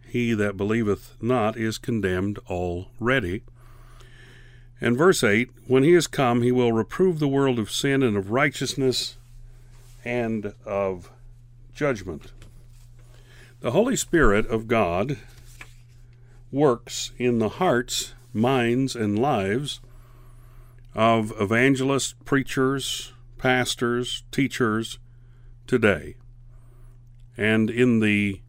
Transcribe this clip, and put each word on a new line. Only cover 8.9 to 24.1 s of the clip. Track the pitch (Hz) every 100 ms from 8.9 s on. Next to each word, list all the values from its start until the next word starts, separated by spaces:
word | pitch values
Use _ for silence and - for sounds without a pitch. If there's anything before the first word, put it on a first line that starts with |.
| 120 - - - - - - - - - - 120
and | 120 117 113 101 - 110
of | 98 98 92 85 - - - - - -
judgment. | - 147 117 92 76 - - - - - - - - - - - - - -
The | -
Holy | 131 208 135
Spirit | - 170 127 101 107
of | 113 113
God | 117 92 85 123 143 - - - - - - - - - - - - -
works | 135 147 117 - - - -
in | 123 120
the | 107
hearts, | - 180 123 123 - - - -
minds, | 104 117 135 117 123 135
and | 120 107 104
lives | 135 123 95 110 143 - - - - - - - - - - - -
of | - 110 113 107 110
evangelists, | 101 113 135 131 135 135 - - -
preachers, | 139 127 - 131 135 - - - - - -
pastors, | 131 127 120 - 120 120 123